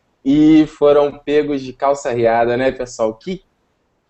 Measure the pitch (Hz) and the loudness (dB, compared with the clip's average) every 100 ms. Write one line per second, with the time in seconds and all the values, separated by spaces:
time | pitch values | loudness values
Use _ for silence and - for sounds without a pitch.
0 | _ _ 135 147 156 156 151 - 147 147 | _ _ -2 2 4 4 2 0 2 2
1 | 147 135 - 147 147 139 131 123 139 139 | 0 -4 -4 -2 -2 -6 -10 -6 -4 -4
2 | 135 120 113 117 120 123 131 131 123 - | -4 -2 0 0 0 -2 -4 -4 -8 -6
3 | 110 107 185 180 _ _ _ _ _ _ | -6 -6 -12 -14 _ _ _ _ _ _